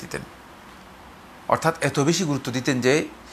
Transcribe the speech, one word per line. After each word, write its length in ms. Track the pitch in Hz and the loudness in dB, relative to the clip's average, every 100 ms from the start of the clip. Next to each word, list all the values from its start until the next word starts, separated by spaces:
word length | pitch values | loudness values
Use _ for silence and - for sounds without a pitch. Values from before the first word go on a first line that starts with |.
দিতেন। 200 | - - - - - - - - - - - - - - - | -6 -10 -10 -18 -20 -20 -20 -20 -20 -20 -20 -20 -20 -10 -2
অর্থাৎ 260 | 120 160 160 | 0 2 0
এত 200 | 139 - | 0 2
বেশি 240 | 143 170 | 2 2
গুরুত্ব 280 | 175 139 - | 0 -2 -4
দিতেন 280 | 123 127 127 | -2 0 2
যে 240 | 123 151 - - - | 4 4 2 -10 -18